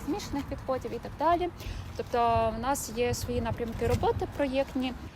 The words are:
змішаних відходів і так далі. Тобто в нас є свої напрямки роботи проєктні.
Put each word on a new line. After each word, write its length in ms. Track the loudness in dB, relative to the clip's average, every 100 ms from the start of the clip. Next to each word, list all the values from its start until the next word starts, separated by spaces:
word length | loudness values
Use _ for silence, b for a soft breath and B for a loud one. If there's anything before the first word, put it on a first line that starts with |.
| -2
змішаних 380 | -4 -2 -4 -4
відходів 400 | -6 -2 -2 -2
і 60 | -6
так 120 | -8 0
далі. 300 | 4 4 2 -4 B B B -8
Тобто 560 | -2 2 4 4 2 0
в 40 |
нас 300 | 0 0 -2 0
є 180 | 0
свої 280 | 0 -2 -2
напрямки 460 | 0 -2 -4 0 2
роботи 400 | 4 4 2 0 0
проєктні. 560 | 2 2 0 0 -2 -4 B